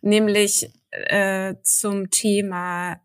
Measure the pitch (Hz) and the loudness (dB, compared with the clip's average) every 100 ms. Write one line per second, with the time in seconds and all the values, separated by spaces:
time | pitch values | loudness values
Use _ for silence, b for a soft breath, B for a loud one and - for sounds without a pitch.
0 | 202 214 214 208 202 - - _ _ - | 2 4 4 2 2 0 -4 _ _ -10
1 | - 202 196 190 190 - - - 208 196 | -2 2 2 0 -4 -4 0 0 0 -2
2 | 190 - 220 202 202 180 180 175 180 175 | -2 0 2 0 0 -4 -6 -6 -6 -8